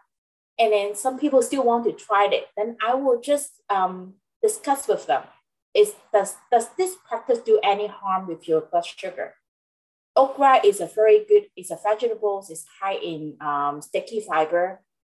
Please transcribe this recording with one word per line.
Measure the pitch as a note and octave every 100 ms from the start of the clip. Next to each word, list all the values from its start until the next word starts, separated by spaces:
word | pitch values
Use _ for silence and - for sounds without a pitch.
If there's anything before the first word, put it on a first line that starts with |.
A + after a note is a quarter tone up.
| _ _ _ _ _ -
And | A3+
then | G#3 G3+ G#3
some | C4 C4
people | D4 C4+
still | A#3 C4+
want | A#3+ A#3
to | A3+
try | - - G3+ G3+
it. | E3 - -
Then | A3+ A#3
I | A3 C4
will | C#4 A#3+
just, | B3 C#4+ - _ -
um, | G3 F#3 F#3 F#3 - _ _
discuss | - - D4 C#4 -
with | - -
them, | C#3 - _ _ _ _
is, | G#3 G#3 - _
does, | G#3 G3 - _
does | A#3+ A#3 -
this | F#4 - -
practice | A3 - A#3
do | - G#3+
any | G3 G3+ G#3
harm | - F#3+ F#3 F#3
with | D#3+ -
your | D#3+
blood | D#3 F3 E3+
sugar? | - F#3 - - - _ _ _ _ _ _ _ -
Okra | C4+ C4+ C#4 C4 G#3
is | G3
a | E3
very | A3 G#3+ G#3+
good, | G#3+ G#3 G#3 -
it's | F3+
a | -
vegetables, | G#3 G#3+ A#3+ G#3+ G#3 G3 F#3+
it's | D#3+ - -
high | G3 F#3
in, | F3 D#3 D3+ C#3
um, | D3+ C#3+ C#3+ D3
sticky | - F#3 - A3
fiber. | G#3 D#3 D#3 F3 F3+ F#3+ _ _ _